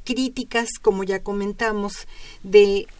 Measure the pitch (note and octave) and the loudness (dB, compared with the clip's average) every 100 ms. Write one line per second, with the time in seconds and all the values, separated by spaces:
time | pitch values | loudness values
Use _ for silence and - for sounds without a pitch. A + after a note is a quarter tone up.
0 | - A#3+ C4 - A3+ A#3 A3+ - A3 F#3+ | -6 -2 -2 -4 -4 -2 -2 -2 0 0
1 | F#3+ F#3+ G3+ G3+ G3+ G#3 A3+ G#3+ G3+ - | 0 -4 -4 -4 -4 -4 -2 -2 -4 -6
2 | - - - - G3 G#3 G3+ G3 - | -12 -16 -16 -16 6 8 8 4 -4